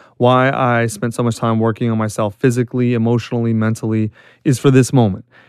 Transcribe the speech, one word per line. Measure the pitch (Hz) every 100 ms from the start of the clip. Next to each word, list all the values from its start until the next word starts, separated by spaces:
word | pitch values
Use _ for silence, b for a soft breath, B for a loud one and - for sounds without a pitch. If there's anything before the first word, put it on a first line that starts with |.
| b -
why | 123 127 131
I | 135 127 117 117
spent | 104 120
so | 120
much | 120 110
time | 117 113
working | 113 107 117
on | 110
myself | 110 - 104 -
physically, | 135 120 117 127 123
emotionally, | 117 113 117 - 120 117
mentally, | 113 110 113 110 110 110 b b b
is | 156 127
for | 139
this | 131 120
moment. | 127 110 95 - b